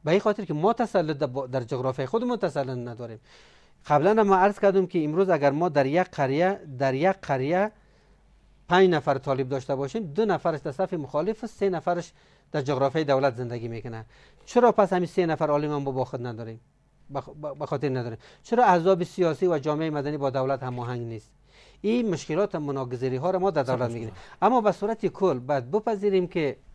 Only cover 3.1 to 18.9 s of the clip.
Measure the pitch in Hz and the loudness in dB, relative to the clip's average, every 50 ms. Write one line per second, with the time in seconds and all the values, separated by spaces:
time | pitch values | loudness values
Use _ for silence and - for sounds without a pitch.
3.1 | 113 110 _ _ - - - - _ _ _ _ _ _ _ - 147 147 151 190 | -14 -18 _ _ -20 -20 -20 -20 _ _ _ _ _ _ _ 2 2 4 4 4
4.1 | 220 226 214 202 196 185 185 202 202 - 208 196 185 196 185 175 - 175 151 147 | 4 4 4 4 6 6 6 4 2 4 2 4 4 4 0 2 -2 -2 -2 0
5.1 | 156 180 196 185 175 147 143 143 135 151 170 180 143 147 135 135 147 175 185 - | 0 0 2 2 2 4 4 2 4 4 0 2 2 2 2 2 2 0 0 0
6.1 | - - 139 131 139 151 175 185 202 196 - 151 131 123 139 135 131 135 160 190 | -2 -2 -2 0 2 2 2 2 0 -2 -10 -16 -6 -2 0 0 0 2 2 0
7.1 | 190 - - - 143 131 127 143 170 185 202 214 _ _ _ _ _ _ _ _ | 0 0 -4 -4 -2 -2 0 0 0 0 0 -2 _ _ _ _ _ _ _ _
8.1 | _ _ _ _ _ _ _ _ _ _ _ - 175 185 190 185 170 147 - 156 | _ _ _ _ _ _ _ _ _ _ _ 2 6 6 6 6 6 2 2 0
9.1 | 139 131 - 143 135 127 135 127 139 131 127 - 139 135 139 135 - 233 214 151 | 0 0 0 -2 -2 -2 -2 -2 -4 -6 -4 -4 -4 -4 -4 -4 -6 -8 -8 -4
10.1 | 139 190 226 208 180 151 - 175 160 143 - 160 131 - 190 185 185 165 143 131 | -2 0 0 2 0 0 0 -2 -4 -2 -6 -8 -4 -4 -4 -4 -4 -8 -8 -4
11.1 | - 196 202 202 220 - - 214 - - 208 196 180 160 - 180 175 170 170 - | -4 -2 -2 -2 -4 -6 -10 -14 -6 -2 -2 -2 -2 -2 -2 -2 -2 -2 -4 -10
12.1 | _ _ _ _ _ _ _ _ - 151 135 139 143 131 139 135 131 160 156 143 | _ _ _ _ _ _ _ _ -6 -4 -2 -2 0 2 0 0 2 0 0 2
13.1 | 135 131 139 139 113 120 123 117 120 120 113 117 113 113 - 123 113 113 113 _ | 2 2 2 0 0 -2 -8 -8 -8 -8 -8 -8 -10 -10 -10 -10 -12 -12 -14 _
14.1 | _ - - - _ _ _ - - 240 240 233 - - 202 175 190 180 180 165 | _ -20 -20 -20 _ _ _ 0 2 6 6 6 6 6 4 4 2 0 -2 0
15.1 | - 196 175 165 156 147 165 147 147 147 151 147 151 143 139 139 131 131 123 - | 0 0 0 0 0 0 0 2 2 0 0 0 -2 -2 -2 -2 -2 -4 -4 -4
16.1 | - 123 123 123 113 110 117 113 110 113 _ _ _ _ _ _ _ _ _ - | -6 -8 -8 -8 -10 -10 -12 -14 -14 -16 _ _ _ _ _ _ _ _ _ -8
17.1 | 139 - 131 - - 151 147 147 135 143 147 - 160 135 151 139 131 127 117 117 | -8 -8 -8 -8 -16 -12 -10 -10 -8 -8 -6 -4 -4 -2 -2 -2 -2 -2 -4 -6
18.1 | 113 - - - - _ _ - 233 233 247 208 180 175 160 185 | -8 -10 -14 -20 -20 _ _ 0 4 6 6 6 6 6 6 4